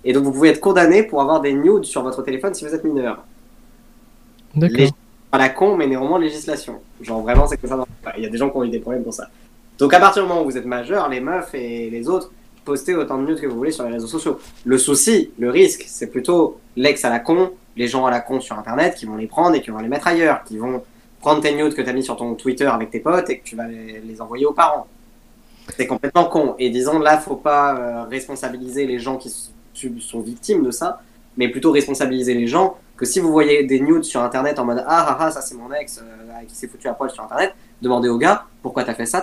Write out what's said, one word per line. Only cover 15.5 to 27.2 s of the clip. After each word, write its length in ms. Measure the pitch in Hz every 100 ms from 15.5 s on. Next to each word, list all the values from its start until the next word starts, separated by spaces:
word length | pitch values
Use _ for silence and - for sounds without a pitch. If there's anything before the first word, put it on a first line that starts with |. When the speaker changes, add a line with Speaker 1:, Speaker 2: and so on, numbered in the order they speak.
| 151 185 - -
Speaker 1:
c'est 200 | - 113
plutôt 520 | 127 127 175 151 - -
l'ex 300 | 123 139 143
à 40 | 123
la 100 | 117
con, 320 | - 170 185 - _
les 120 | - 120
gens 180 | 131
à 60 | 131
la 80 | 120
con 200 | - 131
sur 180 | - 107
Internet 380 | 113 127 175
qui 100 | -
vont 100 | 110
les 120 | 107 110
prendre 280 | - 175
et 60 | 151
qui 80 | -
vont 100 | 110
les 80 | 113
mettre 200 | 147 175
ailleurs, 360 | 170 160 135
qui 140 | - 110
vont 240 | 120 127 - _ _ _
prendre 220 | 147 151
tes 120 | 151
nudes 200 | 143 151
que 80 | 139
t'as 120 | 127
mis 100 | 127
sur 140 | 127 117
ton 180 | 120
Twitter 300 | 110 131 127
avec 240 | 139 117 110
tes 100 | 113
potes 300 | 151 180 -
et 100 | 127
que 40 |
tu 120 | -
vas 120 | 113 117
les, 340 | 113 110 110
les 200 | 113 110
envoyer 240 | 113 120
aux 80 | 147
parents. 340 | 147 165 147 - - - _ _ _ _ - - -
C'est 100 | 117
complètement 380 | 120 139 175
con. 300 | 170 165 135 -
Et 100 | 123
disons, 300 | 120 131 156
là, 180 | 151
faut 180 | 156